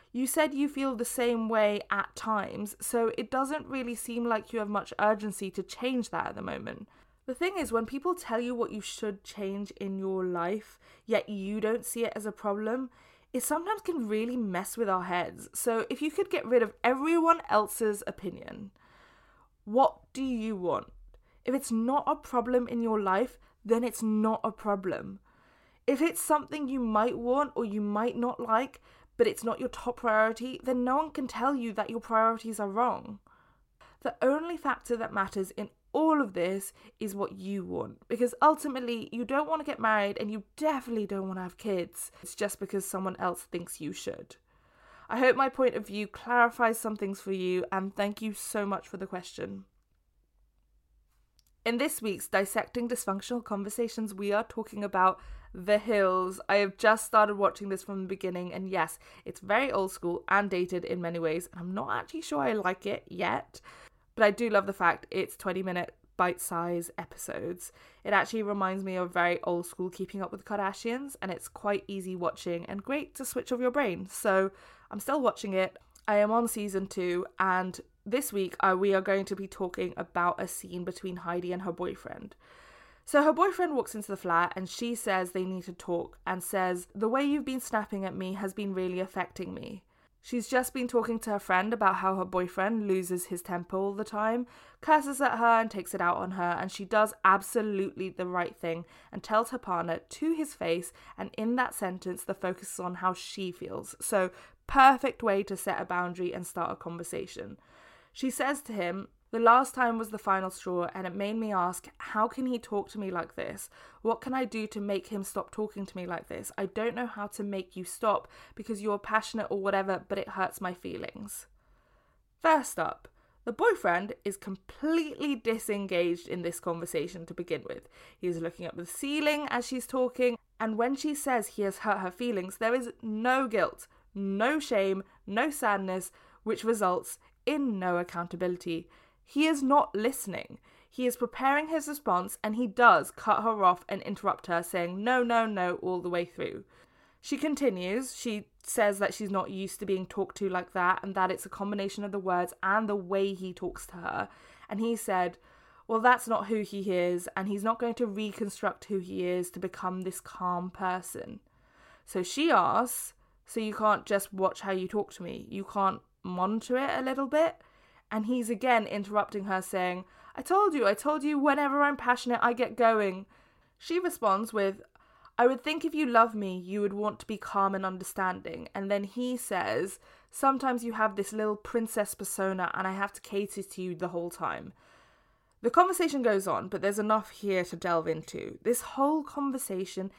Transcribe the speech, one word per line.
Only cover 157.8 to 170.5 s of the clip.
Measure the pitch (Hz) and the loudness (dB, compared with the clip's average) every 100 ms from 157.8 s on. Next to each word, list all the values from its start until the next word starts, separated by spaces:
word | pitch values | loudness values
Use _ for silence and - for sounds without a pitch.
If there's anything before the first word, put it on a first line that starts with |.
going | 233 | -2
to | 226 226 | 0 -2
reconstruct | 202 214 - 202 - 196 - | 0 -4 -4 -6 -2 -4 -4
who | - 190 | -4 -4
he | 180 190 180 | -4 -2 0
is | 180 180 | 0 -2
to | 180 | -6
become | 185 - 185 185 | -8 -6 -6 -4
this | 185 - | -6 -8
calm | - - 180 180 185 | -14 -6 -2 -2 -4
person." | - 185 185 - - - - _ _ _ _ - - - | -4 -2 -2 -6 -12 -12 -14 _ _ _ _ -20 -20 -6
So | 185 | -4
she | 180 277 320 | -2 0 6
asks, | 220 147 214 247 - - _ _ _ _ | 6 6 4 2 -4 -8 _ _ _ _
So | 226 | -4
you | 214 | -4
can't | 202 214 202 - | 2 2 2 2
just | 196 - | -2 0
watch | 190 185 - | 0 0 0
how | 196 | -4
you | 185 185 | -2 -2
talk | 208 - | -4 -4
to | - | -8
me? | 175 - - | -12 -12 -10
You | 98 | -10
can't | 98 202 190 - _ _ | -6 0 0 0 _ _
monitor | 185 180 185 220 - 247 | -8 -2 0 0 0 0
it | 277 | 2
a | - | 0
little | 262 269 269 | 0 -2 2
bit. | 302 330 - - _ _ _ - | 4 2 0 -20 _ _ _ -6
And | 220 214 | -4 0
he's | 247 226 | 0 0
again | 202 254 233 208 | 0 4 4 4
interrupting | 208 196 208 - 202 | -4 0 0 0 -4
her, | 196 190 | -2 -2
saying, | - 190 180 180 - - - - | -2 -2 0 -2 -8 -20 -16 -12
"I | |
told | - | 2